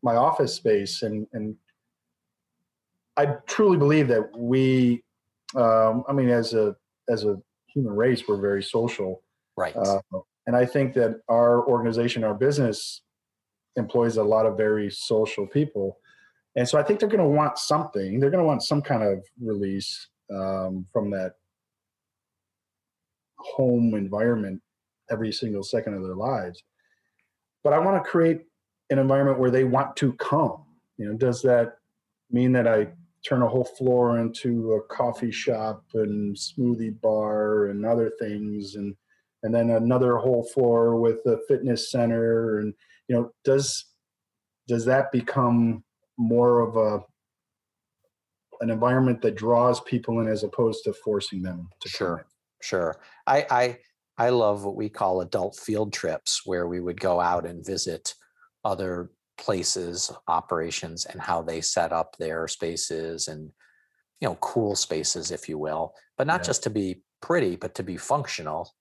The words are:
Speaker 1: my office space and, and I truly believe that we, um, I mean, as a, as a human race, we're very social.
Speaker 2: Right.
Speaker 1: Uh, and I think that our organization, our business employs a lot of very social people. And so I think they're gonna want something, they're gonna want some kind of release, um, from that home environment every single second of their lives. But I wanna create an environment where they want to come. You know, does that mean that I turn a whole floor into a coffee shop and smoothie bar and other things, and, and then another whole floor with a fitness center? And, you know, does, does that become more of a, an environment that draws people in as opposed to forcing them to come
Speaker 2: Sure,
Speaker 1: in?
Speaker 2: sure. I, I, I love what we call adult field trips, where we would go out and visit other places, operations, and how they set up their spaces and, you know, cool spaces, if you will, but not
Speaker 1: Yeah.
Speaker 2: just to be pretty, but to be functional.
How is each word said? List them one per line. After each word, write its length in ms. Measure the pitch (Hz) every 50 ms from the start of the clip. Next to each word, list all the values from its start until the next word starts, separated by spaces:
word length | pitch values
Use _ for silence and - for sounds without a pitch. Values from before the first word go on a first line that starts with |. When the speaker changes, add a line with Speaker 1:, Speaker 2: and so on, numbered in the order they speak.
| -
Speaker 1:
my 140 | 127 117
office 380 | 117 123 156 165 - 143 120 -
space 480 | - _ 117 107 101 98 98 - - -
and, 240 | 110 104 113 107 - -
and 240 | 117 107 107 107 _ _ _ _ _ _ _ _ _ _ _ _ _ _ _ _ _ _ _ _ _ _ _ _ _ _ _ _ _ _ _ _
I 100 | - 147 147 226 - -
truly 300 | - - - 220 202 180
believe 320 | 160 143 143 151 156 147 127
that 280 | 120 113 107 - -
we, 680 | 120 120 120 127 131 131 131 131 131 127 120 120 120 _ _ _ _ _ _ _ _ _ - -
um, 500 | 135 120 113 113 110 110 110 110 123 127 -
I 40 | 139
mean, 160 | 139 131 123
as 240 | 123 120 117 110 117
a, 220 | 113 107 104 98 _ _ _ _ _ _ -
as 160 | 117 110 101
a 120 | 104 101 95 - _ _ _ _
human 280 | _ _ 147 135 113 101
race, 320 | 104 113 127 127 117 -
we're 140 | - 107 98
very 220 | 98 101 101 98 98
social. 600 | - - 117 117 120 - - 101 92 92 - _ _ _ _ _ _ _
Speaker 2:
Right. 200 | - 92 85 -
Speaker 1:
Uh, 240 | 113 104 98 98 98 95 _ - 92 - _ _ _ _
and 100 | - 120
I 100 | 123 123
think 280 | 123 - 147 139 127 127
that 260 | 131 120 113 113 110 _ -
our 380 | 117 117 120 120 120 120 120 135
organization, 560 | 123 120 117 117 113 117 117 120 120 120 113
our 100 | 107 104
business 680 | 104 127 139 147 143 135 117 104 - - - - - _ _ _ _ _ _ _ _ _ _ _ _ _ _ _
employs 400 | 123 113 - - 123 117 117 110
a 60 | 110 107
lot 220 | 104 110 110 110
of 100 | 110 101
very 340 | 95 110 107 107 107 104 101
social 560 | 98 - - - 117 107 107 104 - - 101
people. 520 | 98 - 143 151 147 - 104 98 98 92 _ _ _ _ _ _ _ _ _ _ _ _
And 120 | 117 123 -
so 100 | - 151
I 40 | 143
think 180 | - 208 208
they're 80 | 226 208
gonna 200 | 214 208 175 147
want 300 | 143 151 151 147 - -
something, 600 | - - 151 151 131 117 - 104 98 95 98 123
they're 100 | 135 139
gonna 140 | 165 185 170
want 180 | 156 147 117 -
some 200 | - 156 147 143
kind 200 | - 139 117 110
of 220 | 104 98 95 95 _ _ _
release, 680 | 123 113 107 101 101 98 98 98 98 - - - - _ _ _ _ _
um, 560 | 101 98 95 95 95 95 95 92 95 95 92 92 _
from 180 | 117 101 101
that 240 | 101 95 92 92 - _ _ _ _ _ _ _ _ _ _ _ _ _ _ _ _ _ _ _ _ _ _ _ _ _ _ _ _ _ _ _ _ _ _ _ _ _ _ _ _ _
home 560 | - - - - 135 127 123 120 117 117 107
environment 680 | 107 101 95 98 104 110 120 120 113 104 95 95 92 _ _ _ _ _ _ _ _ _ _
every 220 | 117 107 113 110 104
single 300 | - - 113 104 101 98
second 320 | - - 117 - 113 101
of 80 | 98 92
their 140 | 92 92
lives. 460 | 92 107 127 135 113 92 90 87 - _ _ _ _ _ _ _ _ _ _ _ _ _ _ _ _ _ _ _ _ _
But 100 | 151 143
I 60 | 156
wanna 220 | 165 190 196 185 185
create 400 | - - 175 165 165 165 160 - _ _ _ _ _ _ _ _ _
an 80 | 143 139
environment 400 | 135 135 135 139 139 139 135 127
where 120 | 127 127
they 140 | 123 127 131
want 320 | 131 123 131 139 - -
to 160 | - - 135 117
come. 500 | - - - - 151 160 123 - - - _ _ _ _ _ _
You 100 | - 110
know, 80 | 104 107
does 260 | 113 127 127 120 117 -
that 340 | 131 123 120 117 117 - _ _ _ _ _ _ _ _ _ _ _
mean 220 | 123 120 123 127 127
that 140 | 127 117 117
I 200 | 113 107 104 87 85 - - _ _ _ _
turn 160 | - 143 127 123
a 60 | 113
whole 160 | 113 131 123
floor 540 | - - - 131 127 123 123 123 120 117 117
into 540 | 113 113 117 - - 127 120 117 113 113 110
a 80 | 107 -
coffee 480 | - - - 123 120 117 - - 117
shop 520 | 113 - - - 120 110 110 110 107 - _ _ -
and 420 | 113 110 104 104 104 104 104 104
smoothie 640 | - - - - - 127 120 120 113 113 110 107 -
bar 640 | - 110 107 107 107 107 107 107 107 107 107 107 104
and 180 | 101 101 101 104
other 260 | 110 117 117 113 110 - -
things, 540 | 120 107 104 104 107 107 104 104 101 98 101
and, 180 | 107 101 101 101 _ _ _ _ _ _ _ _ _ -
and 120 | 110 113
then 160 | 117 117 117
another 460 | 117 113 113 120 127 123 127 123 120 117
whole 260 | 110 131 127 120 117
floor 520 | 120 - - 131 120 117 117 117 117 117 117
with 240 | 117 117 113 113 -
a 120 | 127 113 110 - -
fitness 420 | 143 123 120 135 120 113 - -
center? 680 | - 127 117 117 117 113 113 117 117 113 113 113 110 104
And, 140 | 107 107 104 _ _ _ _ _ _ _
you 80 | 123
know, 160 | 117 120 117 - _ _
does, 420 | - 135 139 139 135 - - - _ _ _ _ _ _ _ _ _ _ _ _ _ _ _ _ -
does 160 | 120 117 113
that 260 | 120 127 135 135 -
become 720 | - 123 117 - - 135 131 123 120 117 117 117 113 104 - _ _ _ _ _ _ -
more 420 | 120 113 117 120 120 123 120 120
of 160 | 117 110 110
a, 260 | 113 110 107 104 101 - _ _ _ _ _ _ _ _ _ _ _ _ _ _ _ _ _ _ _ _ _ _ _ _ _ _ _ _ _ - -
an 100 | 120 117
environment 500 | 113 110 117 123 127 131 131 127 123 117 -
that 120 | 113 104
draws 460 | 107 107 113 120 117 123 123 120 -
people 400 | - - - 120 120 - 117 117
in 80 | 113 110
as 160 | 110 104 104
opposed 400 | 101 - - 123 113 107 - -
to 80 | - 101
forcing 500 | - - 110 107 101 98 - - 95 90
them 260 | 92 90 87 87 87 _ _
to 80 | - 98
come 80 | -
Speaker 2:
Sure, 220 | - 101 90 85 82
Speaker 1:
in? 60 | 80 _ _ _ _ _ _ _ -
Speaker 2:
sure. 380 | - - 92 87 82 76 - - - - _ _
I, 200 | - 131 143 147 -
I, 280 | 131 123 127 123 120 - _ _ _ _ _ _ _
I 120 | - 120 120
love 340 | 127 120 113 104 104 101 98
what 120 | 98 -
we 120 | - 110 107
call 320 | - - 104 95 92 92
adult 360 | 90 87 - 101 90 98 -
field 360 | - - - 107 104 107 107 104
trips, 500 | - - 87 80 76 _ - - - -
where 200 | - 92 87 87 87
we 120 | 87 90
would 200 | 87 90 87 85
go 200 | - 95 87 87
out 260 | 87 87 87 87 85
and 200 | 85 87 87 80
visit 480 | 90 98 90 - 90 82 80 _ - - _ _ _ _ _ _ _ _ _ _
other 460 | 107 98 90 95 92 90 87 87 - _ _ _ _ _
places, 760 | - - - 107 92 87 - - 95 90 87 87 87 - - - - _ -
operations, 760 | 82 82 - - 92 82 80 82 80 - - 82 82 85 -
and 160 | - - 92
how 220 | - - 92 85 82
they 180 | 80 80 82
set 320 | 80 - - 90 85 82 82
up 240 | 82 80 - -
their 300 | _ 85 80 80 82 82
spaces 800 | 80 - - - 82 85 82 - - 82 80 80 80 82 80 -
and, 240 | - 78 76 78 78 - _ _ _ _ _ _ _ _ _ _ _ _ _
you 80 | - 117
know, 80 | 87
cool 400 | - - - - 120 113 104 101
spaces, 560 | 92 - - - 78 76 - - 87 78 78 87
if 160 | - - -
you 100 | 80 76
will, 340 | 76 71 76 80 82 - - - _ _ _
but 100 | - 131 143
not 120 | 165 185 175
Speaker 1:
Yeah. 40 |
Speaker 2:
just 160 | - 131 - -
to 80 | -
be 320 | 110 107 98 92 90 - _ _ _ _
pretty, 360 | - - 170 175 135 95 87
but 180 | 90 - 90 -
to 80 | - 95
be 140 | 92 92
functional. 760 | 87 - - 135 147 139 - - - 85 78 76 80 87 - _ _